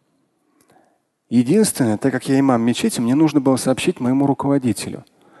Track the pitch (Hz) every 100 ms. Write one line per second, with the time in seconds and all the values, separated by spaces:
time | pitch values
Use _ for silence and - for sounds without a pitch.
0 | _ _ _ _ _ _ _ _ _ _
1 | _ _ - 120 123 202 214 - 123 104
2 | 135 127 - 135 139 120 117 117 113 -
3 | 117 135 160 143 131 127 131 131 - -
4 | 123 135 139 131 143 139 127 101 - -
5 | - _ _ -